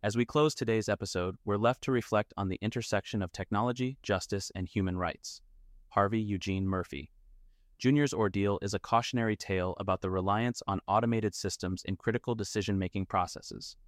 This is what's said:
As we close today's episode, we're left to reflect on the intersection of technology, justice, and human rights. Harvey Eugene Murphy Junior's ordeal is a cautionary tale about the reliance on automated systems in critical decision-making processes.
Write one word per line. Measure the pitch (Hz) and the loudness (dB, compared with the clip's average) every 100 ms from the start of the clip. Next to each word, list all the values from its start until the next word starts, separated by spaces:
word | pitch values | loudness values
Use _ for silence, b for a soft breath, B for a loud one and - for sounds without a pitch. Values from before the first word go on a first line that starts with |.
As | 104 113 | 0 0
we | 117 | 2
close | 151 151 - | 4 4 2
today's | 117 110 104 | 2 2 2
episode, | 104 98 92 90 92 - | -2 0 -2 -2 -4 -2
we're | 104 | 2
left | 113 131 | 4 2
to | - | 2
reflect | 127 - 107 104 - | 0 2 0 0 -2
on | 98 | -2
the | 92 | -2
intersection | 107 123 113 104 - 110 | -2 -4 -2 -2 0 -4
of | 92 | -4
technology, | - 95 101 120 123 127 135 | -6 -2 0 0 0 -4 -6
justice, | - 95 - 101 - - | -2 -2 0 -6 -6 -6
and | 90 | -4
human | - 92 90 | 0 0 0
rights. | 90 - - - - - - - - | -2 -4 -12 -16 -20 -20 -20 -20 -4
Harvey | - 101 110 | 2 2 2
Eugene | 107 98 - 95 95 | 0 -2 0 0 2
Murphy | 95 87 69 - - - - - _ _ _ | 0 -2 -8 -12 -18 -20 -20 -20 _ _ _
Junior's | 127 147 143 | 4 4 4
ordeal | - 104 95 101 101 | 2 0 2 2 0
is | 98 | -2
a | 95 | -4
cautionary | - 117 120 123 113 107 | 0 0 2 0 0 -2
tale | - 95 90 - | -2 -2 0 -2
about | 101 92 | -2 0
the | 95 | 0
reliance | 92 95 104 120 120 - | 0 2 2 0 -2 -4
on | 98 - | -4 2
automated | 101 117 113 104 - | 2 2 2 0 -2
systems | 101 - 92 92 - | -6 -4 -4 -4 -4
in | 98 | -4
critical | - 117 - | -2 -2 -2
decision-making | 117 101 110 98 98 92 98 95 | -4 -2 -2 0 0 0 -4 -2
processes. | 95 87 - - - - - | 0 -2 -6 -12 -14 -14 -18